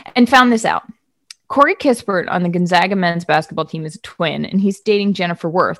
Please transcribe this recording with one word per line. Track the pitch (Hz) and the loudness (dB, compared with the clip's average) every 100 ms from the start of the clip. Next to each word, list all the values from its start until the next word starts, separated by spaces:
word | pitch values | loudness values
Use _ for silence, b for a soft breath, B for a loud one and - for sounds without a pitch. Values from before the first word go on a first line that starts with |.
| B - | B 0
"And | 240 | 4
found | 262 247 | 6 4
this | 226 170 | 2 0
out. | 85 - - _ _ - - - | -4 -6 -16 _ _ -20 -20 -4
Corey | - 294 392 | 2 2 2
Kispert | 294 240 - 190 - | 0 0 -2 -4 -2
on | 185 | -2
the | 175 | -2
Gonzaga | 175 175 180 185 196 | 0 2 2 2 0
men's | 175 170 170 | 0 -2 0
basketball | 151 160 160 160 | -2 -2 -6 -8
team | 160 156 | -8 -10
is | - | -12
a | |
twin, | - - 165 147 - | -16 -6 -4 -4 -4
and | 190 | -2
he's | 196 196 | 0 0
dating | - 208 202 | 0 0 0
Jennifer | 190 175 175 170 | -2 -4 -4 -4
Worth, | 170 151 - | 0 0 -2